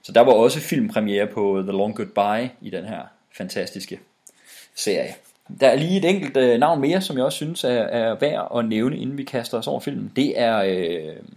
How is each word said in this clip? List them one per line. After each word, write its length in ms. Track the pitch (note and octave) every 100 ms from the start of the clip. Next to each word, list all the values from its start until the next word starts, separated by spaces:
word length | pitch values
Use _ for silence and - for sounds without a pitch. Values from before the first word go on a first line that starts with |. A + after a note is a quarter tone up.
Så 100 | -
der 80 | A2+
var 120 | B2
også 280 | A2 A#2+ C#3+
filmpremiere 640 | D3 D#3 A2 A2+ G#2+ G2+ G#2
på 360 | - G2+ G2
The 100 | F#2+
Long 240 | G2 G#2 G#2+
Goodbye 540 | G#2 - G2+ G#2+ B2 -
i 100 | G2
den 140 | F#2
her 160 | F#2+ F#2 - _ _ -
fantastiske 640 | F#2 G#2 F2+ G2 F#2+ - _ _ - _ _ - - -
serie. 380 | - F2 - - _ _ _ -
Der 80 | -
er 80 | B2
lige 220 | D#3+ F#3+
et 60 |
enkelt, 320 | E3 G3 C#3+ C#3
øh, 220 | B2+ A#2
navn 220 | D3 E3
mere, 200 | C#3 F3+
som 160 | F#3 C#3
jeg 80 |
også 120 | C3 C#3+
synes 280 | D#3 E3+
er, 40 | C3 A#2+
er 320 | G#2+ A#2 A2+
værd 380 | G#2+ D3 D#3+ - A#2+
at 80 |
nævne, 340 | A2+ A2 A#2+ D3+
inden 200 | B2+ C#3
vi 60 |
kaster 340 | C3+ B2+ A#2 A#2
os 80 | A#2
over 140 | C3+
filmen. 320 | - C3+ G#2 -
Det 240 | C#3+ -
er, 220 | A#2 A2 G2
øh, 460 | F#2 E2+ E2+ D#2 D#2 -